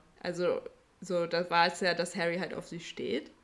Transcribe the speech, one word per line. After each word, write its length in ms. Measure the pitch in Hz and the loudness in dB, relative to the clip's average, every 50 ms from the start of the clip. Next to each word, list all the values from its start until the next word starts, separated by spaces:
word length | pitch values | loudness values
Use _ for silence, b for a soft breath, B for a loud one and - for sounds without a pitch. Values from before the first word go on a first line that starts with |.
| - _ _ - | -14 _ _ -8
Also, 400 | - 180 170 165 180 170 - - - - - - _ _ _ _ | -6 -4 -2 2 2 2 2 0 -2 -8 -16 -18 _ _ _ _
so, 240 | - - 185 175 170 | -8 -2 0 0 0
da 220 | 165 170 165 180 175 | 0 0 -2 0 2
war 160 | 170 170 170 | 6 6 6
es 140 | 180 180 - | 6 4 2
ja, 120 | 202 180 | 2 2
dass 240 | 170 175 175 175 - | 2 2 -2 -2 -2
Harry 220 | 196 170 170 170 180 | 0 0 0 0 -2
halt 160 | 180 - - | -4 -4 -6
auf 120 | - 175 | -10 -10
sie 140 | - 165 170 | -10 -12 -12
steht. 500 | - - - - 123 - - 285 - - - _ | -12 -12 -8 -8 -4 -2 -2 -4 -4 -6 -18 _